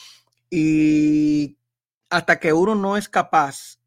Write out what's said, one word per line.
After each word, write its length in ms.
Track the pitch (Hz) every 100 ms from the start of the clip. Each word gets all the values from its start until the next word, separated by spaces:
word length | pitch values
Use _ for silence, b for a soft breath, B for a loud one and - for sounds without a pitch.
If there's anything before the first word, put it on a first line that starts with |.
| B B _ _ _
Y 1080 | 175 156 156 151 151 151 151 151 151 143 - _ _ _ _ -
hasta 300 | 175 - 160
que 140 | 170
uno 220 | 160 196 214
no 200 | 196 202
es 120 | 202
capaz 680 | 190 175 160 143 - - -